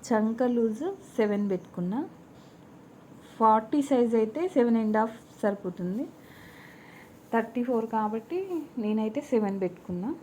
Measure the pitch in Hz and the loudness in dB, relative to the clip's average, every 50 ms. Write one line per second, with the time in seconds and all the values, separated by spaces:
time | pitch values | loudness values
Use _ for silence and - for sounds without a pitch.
0 | - - 240 220 214 220 226 226 254 247 247 233 226 226 214 226 294 370 392 - | -2 2 2 2 2 2 0 0 0 2 2 2 2 2 0 -2 -4 -6 -6 -6
1 | - - - - 220 208 208 202 208 202 190 180 - - - - 175 180 202 254 | -14 -10 -2 0 0 2 2 0 0 -2 -2 -4 -6 -8 -8 -6 -4 -2 -2 -4
2 | 330 381 - - - - - - - - - - - - - - - - - - | -4 -6 -10 -18 -20 -20 -20 -20 -20 -20 -20 -20 -20 -20 -20 -20 -20 -20 -20 -20
3 | - - - - - - - - 226 220 214 220 220 220 - 294 277 277 285 247 | -20 -20 -20 -20 -20 -20 -4 2 4 6 6 4 2 0 0 0 2 2 4 4
4 | 240 226 233 226 220 220 220 302 349 359 - 285 240 240 233 226 226 214 214 214 | 4 4 4 2 2 2 0 -4 -4 0 2 2 4 4 4 2 2 2 2 2
5 | 214 220 - - - - - - - 208 202 202 - 185 180 - 180 180 190 226 | 2 0 -2 -12 -20 -20 -10 -2 -2 -2 -2 0 -6 -8 -8 -6 -6 -6 -4 -6
6 | 302 - - - - - - - - - - - - - - - - - - - | -6 -8 -10 -18 -20 -20 -20 -20 -20 -20 -20 -20 -20 -20 -20 -20 -20 -20 -20 -20
7 | - - - - - - - 233 226 233 - 247 240 247 254 226 220 220 - 220 | -20 -20 -20 -20 -12 -2 -2 -2 -2 -2 -4 -4 -2 0 0 -2 -2 -2 -2 -2
8 | 214 214 214 226 220 - 339 359 392 381 359 320 294 - - 254 214 214 214 220 | -2 -2 -4 -6 -8 -6 -6 -6 -6 -4 -6 -6 -8 -8 -8 -6 -2 -2 0 0
9 | 220 220 214 285 285 - 262 226 214 196 196 196 190 175 175 - - - 180 175 | 0 -2 -4 -6 -4 0 0 0 2 0 -2 -2 -4 -4 -4 -8 -10 -8 -8 -6
10 | 185 247 339 330 | -4 -6 -6 -8